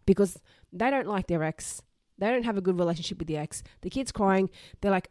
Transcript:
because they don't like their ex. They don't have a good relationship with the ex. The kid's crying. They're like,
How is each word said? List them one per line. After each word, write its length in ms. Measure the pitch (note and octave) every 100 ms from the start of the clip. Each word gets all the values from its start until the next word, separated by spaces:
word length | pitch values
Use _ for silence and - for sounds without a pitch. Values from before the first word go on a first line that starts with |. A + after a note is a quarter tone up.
| -
because 340 | F#3+ G3 - - _ _
they 180 | F3 B3
don't 180 | C#4 G3+
like 180 | G3+ F3
their 160 | E3+
ex. 400 | D#3+ - - - - _ _ -
They 140 | G3+
don't 140 | B3+
have 120 | A#3 G3+
a 60 |
good 160 | F#3 F3+
relationship 400 | F3 E3 E3 -
with 100 | E3
the 80 | D3+
ex. 280 | D#3 - - _
The 100 | -
kid's 220 | C4+ C4
crying. 380 | - G3 F#3+ F#3+ - - -
They're 120 | G3+
like, 180 | F#3+ -